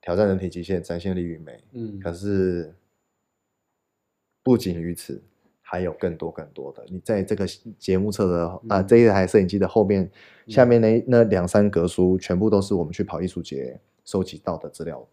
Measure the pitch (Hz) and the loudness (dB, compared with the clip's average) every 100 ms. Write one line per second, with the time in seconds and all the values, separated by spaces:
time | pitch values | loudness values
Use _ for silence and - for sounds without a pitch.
0 | - 90 104 95 92 90 85 92 82 87 | -4 0 2 0 -4 -8 -6 -6 -4 -8
1 | 92 90 87 80 78 - _ 127 113 101 | -4 -4 -6 -10 -16 -20 _ -14 -12 -10
2 | 87 85 98 98 92 87 78 85 _ _ | -10 -8 -4 0 0 -2 -8 -16 _ _
3 | _ _ _ _ _ _ _ _ _ _ | _ _ _ _ _ _ _ _ _ _
4 | _ _ _ _ - 120 - 85 82 85 | _ _ _ _ 0 2 0 -6 -6 -8
5 | - - _ _ _ _ - 87 90 - | -12 -14 _ _ _ _ -12 -6 -6 -4
6 | 92 82 85 - 78 - 69 - - 92 | -6 -6 -10 -12 -16 -16 -16 -16 -16 -16
7 | - 107 92 107 95 - 113 101 - 92 | -4 -4 -2 -4 -4 -8 -18 -14 -2 0
8 | 104 98 95 85 85 90 113 104 101 120 | 0 -2 0 0 -4 -8 -2 -2 6 8
9 | 117 98 92 110 92 101 92 - 101 101 | 8 6 4 4 4 0 0 2 2 2
10 | 92 _ - _ - 110 123 120 110 113 | -2 _ -20 _ -4 4 6 6 4 2
11 | 123 123 113 95 90 107 104 92 87 - | 4 4 4 2 2 2 4 2 -2 2
12 | 92 92 - 90 107 104 98 98 80 85 | 2 2 -2 0 2 2 0 -2 -4 -6
13 | - 80 90 90 82 67 64 65 _ _ | -8 -6 -8 -8 -10 -10 -10 -14 _ _
14 | - 98 92 78 - 82 71 - 80 67 | -8 -6 -6 -8 -8 -8 -10 -12 -12 -12
15 | 60 | -18